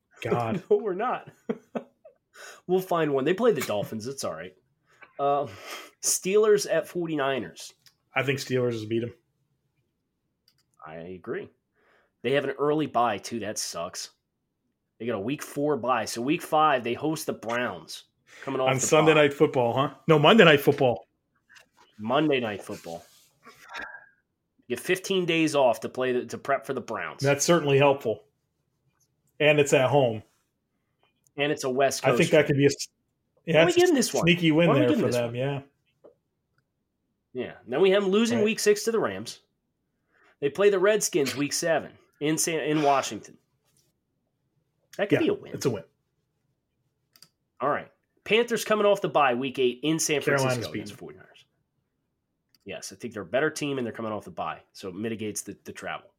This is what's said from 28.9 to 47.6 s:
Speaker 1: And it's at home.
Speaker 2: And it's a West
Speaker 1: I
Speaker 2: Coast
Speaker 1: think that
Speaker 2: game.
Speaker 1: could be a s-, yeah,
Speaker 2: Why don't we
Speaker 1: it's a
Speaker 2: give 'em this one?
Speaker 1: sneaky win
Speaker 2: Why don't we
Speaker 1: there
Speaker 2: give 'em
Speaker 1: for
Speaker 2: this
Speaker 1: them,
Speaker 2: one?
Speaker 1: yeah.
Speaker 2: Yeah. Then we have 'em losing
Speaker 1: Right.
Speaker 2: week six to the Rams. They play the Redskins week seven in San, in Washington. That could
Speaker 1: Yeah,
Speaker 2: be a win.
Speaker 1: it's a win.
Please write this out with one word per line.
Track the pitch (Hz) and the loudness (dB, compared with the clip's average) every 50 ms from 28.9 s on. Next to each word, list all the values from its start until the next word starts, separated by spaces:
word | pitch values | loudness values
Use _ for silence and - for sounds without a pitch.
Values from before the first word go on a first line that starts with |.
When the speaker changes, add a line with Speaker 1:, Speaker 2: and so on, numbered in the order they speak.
| _ _ _ _ _ _ _ _ _ - | _ _ _ _ _ _ _ _ _ 2
Speaker 1:
And | 151 151 147 147 | 4 4 6 4
it's | 143 - 156 | 4 4 4
at | 135 127 120 | 4 4 4
home. | 139 143 131 117 110 107 - _ _ _ _ _ _ _ _ _ _ _ _ _ _ _ _ _ _ _ _ _ _ | 2 2 2 0 -2 -6 -12 _ _ _ _ _ _ _ _ _ _ _ _ _ _ _ _ _ _ _ _ _ _
Speaker 2:
And | 143 143 147 | -2 -2 -2
it's | 147 - 139 | -2 -2 -4
a | 131 | -2
West | 123 135 139 131 - - - | 0 2 2 2 0 0 0
Speaker 1:
I | 131 | 2
Speaker 2:
Coast | - - | 2 2
Speaker 1:
think | 165 170 | 4 4
that | 165 151 | 6 4
Speaker 2:
game. | 147 - | 4 4
Speaker 1:
could | 139 135 | 2 4
be | 139 | 4
a | |
s-, | 143 - - - - _ _ _ _ _ _ _ _ _ _ _ | 2 2 0 -6 -14 _ _ _ _ _ _ _ _ _ _ _
yeah, | 165 156 | 2 4
Speaker 2:
Why | 156 | 6
don't | 339 | 6
we | 359 | 6
Speaker 1:
it's | 349 | 6
a | 349 | 4
Speaker 2:
give | 359 370 | 4 4
'em | 294 | 4
this | 254 - - - | 2 0 0 0
one? | 120 156 | 2 2
Speaker 1:
sneaky | 170 175 175 165 160 | 2 2 4 2 2
win | 147 160 170 - | 4 4 4 4
Speaker 2:
Why | 139 | 4
don't | 135 | 4
we | 123 | 4
Speaker 1:
there | 120 - | 2 2
Speaker 2:
give | 220 | 2
'em | 131 | 0
Speaker 1:
for | |
Speaker 2:
this | 120 120 | 0 0
Speaker 1:
them, | 120 120 117 | 0 -2 -4
Speaker 2:
one? | 120 | -4
Speaker 1:
yeah. | 123 131 143 139 139 - _ _ _ _ _ _ _ - - _ _ _ _ _ _ _ _ _ _ _ _ _ _ _ _ _ _ _ _ _ _ _ _ | -4 -4 -4 -6 -8 -10 _ _ _ _ _ _ _ -20 -20 _ _ _ _ _ _ _ _ _ _ _ _ _ _ _ _ _ _ _ _ _ _ _ _
Speaker 2:
Yeah. | - 127 110 82 - - - | -10 -10 -10 -10 -12 -16 -12
Then | 107 127 151 | -6 0 2
we | 190 190 | 4 4
have | 190 208 202 | 4 2 2
'em | 185 | 2
losing | 196 220 233 226 240 226 | 2 2 2 2 2 0
Speaker 1:
Right. | 208 | 0
Speaker 2:
week | 220 208 - | 0 0 2
six | - 208 208 208 - | 2 2 2 2 0
to | 226 | -2
the | 220 202 | -2 0
Rams. | 139 104 95 95 113 - - - _ _ _ _ _ _ _ _ _ _ _ _ _ _ _ _ _ _ _ _ | -2 -2 -4 -8 -12 -14 -16 -18 _ _ _ _ _ _ _ _ _ _ _ _ _ _ _ _ _ _ _ _
They | 143 139 | -6 -4
play | 143 185 202 208 | 0 2 2 2
the | 196 180 | 4 4
Redskins | 185 208 220 208 208 - - 156 139 123 117 | 4 2 2 2 0 -2 0 0 -2 -2 -2
week | 135 143 139 - | -4 -4 -4 -4
seven | - 170 165 156 127 90 - - _ _ _ _ _ | -4 -2 0 0 -2 -2 -6 -14 _ _ _ _ _
in | 143 156 160 | -4 -2 -2
San, | 156 - 175 160 147 | -2 -2 -2 -2 -2
in | 127 151 151 156 | -2 -2 0 2
Washington. | 147 139 139 131 123 - 113 92 - - - _ _ _ _ _ _ _ _ _ _ _ _ _ _ _ _ _ _ _ _ _ _ _ _ _ _ _ _ _ _ _ - - | 2 2 2 2 0 -4 -8 -12 -14 -18 -20 _ _ _ _ _ _ _ _ _ _ _ _ _ _ _ _ _ _ _ _ _ _ _ _ _ _ _ _ _ _ _ -8 -6
That | 202 202 | -2 0
could | 143 - | 0 0
Speaker 1:
Yeah, | 320 | 2
Speaker 2:
be | - | 0
a | - | -2
win. | - - - - | -4 -6 -12 -10
Speaker 1:
it's | 107 - | -4 -4
a | - | -4
win. | 110 95 - _ _ _ _ _ _ _ _ _ _ _ _ _ _ _ _ _ _ _ _ _ _ _ _ _ _ _ - _ _ _ _ _ _ - | -4 -4 -10 _ _ _ _ _ _ _ _ _ _ _ _ _ _ _ _ _ _ _ _ _ _ _ _ _ _ _ -20 _ _ _ _ _ _ -6